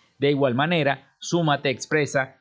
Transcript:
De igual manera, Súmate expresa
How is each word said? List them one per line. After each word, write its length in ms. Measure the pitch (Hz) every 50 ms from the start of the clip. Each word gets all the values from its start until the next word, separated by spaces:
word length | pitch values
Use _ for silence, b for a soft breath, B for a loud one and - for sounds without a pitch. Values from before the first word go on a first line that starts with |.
| b b b b
De 100 | 131 143
igual 240 | 147 135 139 131 117
manera, 600 | 127 147 165 180 165 143 139 131 - - _ _ _
Súmate 520 | - - 170 175 165 151 143 143 147 143
expresa 680 | 123 - - - 156 156 143 - - 139 131 135 - _